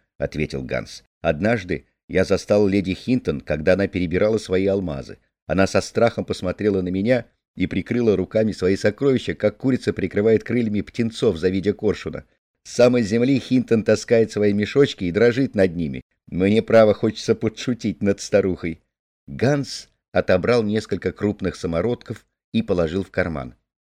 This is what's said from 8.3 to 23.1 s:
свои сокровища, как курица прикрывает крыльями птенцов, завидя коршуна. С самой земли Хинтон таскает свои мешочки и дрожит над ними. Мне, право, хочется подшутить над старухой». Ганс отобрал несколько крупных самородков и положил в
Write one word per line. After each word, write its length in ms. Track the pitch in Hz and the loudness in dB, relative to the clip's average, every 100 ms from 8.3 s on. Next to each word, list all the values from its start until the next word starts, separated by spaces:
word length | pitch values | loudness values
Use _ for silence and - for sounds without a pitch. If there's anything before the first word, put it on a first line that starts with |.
| 110 110 | 0 0
свои 240 | 92 92 98 | 0 0 0
сокровища, 580 | 107 104 139 127 - | 0 0 0 0 -2
как 220 | 82 107 - | -2 -2 -2
курица 360 | 127 127 - | -2 -2 -2
прикрывает 520 | - 90 101 107 87 | -4 -4 0 2 2
крыльями 360 | - 120 113 104 | 2 -2 -2 -2
птенцов, 580 | - - 113 - 120 82 | -4 -4 -4 0 0 2
завидя 360 | 90 95 90 | 0 0 0
коршуна. 500 | 101 107 90 - 67 - _ _ _ | 0 0 -2 -4 -10 -14 _ _ _
С 100 | - | -6
самой 280 | - 123 123 | 4 4 4
земли 380 | 104 117 123 135 | 2 2 2 0
Хинтон 420 | - 127 117 113 | 2 0 2 0
таскает 480 | 101 107 - 117 110 | 2 0 2 2 2
свои 220 | 107 104 | 2 0
мешочки 520 | 101 104 139 143 - | 2 0 2 2 0
и 60 | 92 | -2
дрожит 440 | 92 117 120 135 | 2 2 2 0
над 200 | 104 95 | 2 0
ними. 280 | 82 80 65 - _ - | 0 -6 -6 -14 _ -10
Мне, 340 | 82 95 107 | -2 2 2
право, 320 | - 113 110 | 4 6 6
хочется 400 | 101 110 - - | 4 0 -2 -2
подшутить 680 | 110 110 - - 120 107 92 | 0 -2 -4 -6 -4 -4 -2
над 200 | 101 98 | -2 -2
старухой». 600 | - 101 98 87 87 80 _ _ _ _ - | 0 0 2 -2 -6 -10 _ _ _ _ -16
Ганс 640 | 69 123 143 135 - - _ _ | -4 -2 -2 -4 -10 -16 _ _
отобрал 500 | 90 - 92 82 120 | -2 0 2 2 2
несколько 500 | 104 110 - 98 92 | 2 -2 -4 -6 -6
крупных 440 | - 104 98 92 - | -4 -4 -2 -6 -6
самородков 680 | 90 82 113 120 - 113 _ _ _ | -4 -2 -2 -4 -8 -16 _ _ _
и 100 | 113 | -2
положил 400 | 110 92 82 90 | 0 0 0 -2
в 80 | 92 | -4